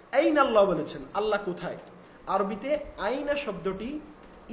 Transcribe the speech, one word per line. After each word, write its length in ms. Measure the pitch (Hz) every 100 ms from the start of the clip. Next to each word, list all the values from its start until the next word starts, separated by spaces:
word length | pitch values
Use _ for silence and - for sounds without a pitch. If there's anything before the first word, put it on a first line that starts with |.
| -
আইন 260 | 269 330 302
আল্লাহ 280 | 262 220 196
বলেছেন, 360 | 160 151 143 131
"আল্লাহ 260 | 196 214 202 185
কোথায়?" 320 | 175 175 113 - - - - -
আরবিতে 500 | 190 202 220 262 302 - -
আইনা 360 | 196 269 285 285
শব্দটি 640 | 240 180 180 190 226 302 - - - - -